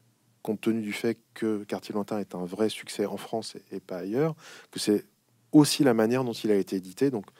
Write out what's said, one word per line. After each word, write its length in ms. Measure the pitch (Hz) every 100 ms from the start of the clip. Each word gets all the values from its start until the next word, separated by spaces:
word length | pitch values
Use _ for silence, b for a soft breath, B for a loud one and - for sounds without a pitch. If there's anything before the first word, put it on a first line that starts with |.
| _ _ _ _
compte 180 | - 104
tenu 220 | 113 113
du 100 | 107
fait 260 | 104 117 110 _
que 280 | - 110 107
Quartier 300 | 101 98 -
Lointain 240 | 104 101 107
est 160 | 95
un 100 | 90
vrai 240 | 90 98 107
succès 380 | - - - 101
en 100 | 101
France 380 | - 113 - - -
et, 60 | 98
et 40 |
pas 180 | - 92
ailleurs, 360 | 95 120 160 156 B B B
que 100 | -
c'est 240 | - 104 - _ _ _ _
aussi 320 | 156 143 -
la 100 | 135
manière 300 | 113 110 127
dont 80 | 123
il 180 | 110 107
a 60 | 101
été 200 | 90 98
édité. 340 | 92 90 135
Donc, 160 | 113 -